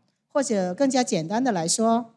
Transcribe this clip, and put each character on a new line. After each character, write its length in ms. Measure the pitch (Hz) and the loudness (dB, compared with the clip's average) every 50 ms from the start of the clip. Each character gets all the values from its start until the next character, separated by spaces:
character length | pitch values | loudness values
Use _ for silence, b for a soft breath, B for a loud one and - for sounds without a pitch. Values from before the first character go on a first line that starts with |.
| _ _ _ _ _ _ | _ _ _ _ _ _
或 140 | - 285 | -2 -2
者 300 | 269 - 220 196 180 180 180 | -2 0 -2 -2 -2 -2 0
更 140 | - 277 262 | 0 0 2
加 140 | 254 254 | 2 2
簡 240 | 247 - 226 160 156 | 0 2 0 -2 -2
單 160 | 165 208 240 | -2 -2 0
的 100 | 262 254 | 0 0
來 140 | 202 170 160 170 | 0 0 0 -2
說， 460 | - - 220 226 226 240 233 - _ | 0 0 2 2 2 0 -2 -6 _